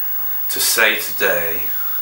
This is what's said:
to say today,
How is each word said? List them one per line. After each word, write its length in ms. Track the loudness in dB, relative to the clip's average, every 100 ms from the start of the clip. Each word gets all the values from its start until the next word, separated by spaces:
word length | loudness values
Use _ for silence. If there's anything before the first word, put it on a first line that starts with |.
| -8 -8 -8 -10 -6
to 100 | 0
say 400 | 2 6 6 4
today, 680 | -2 0 2 2 0 -4 -6 -8 -8 -8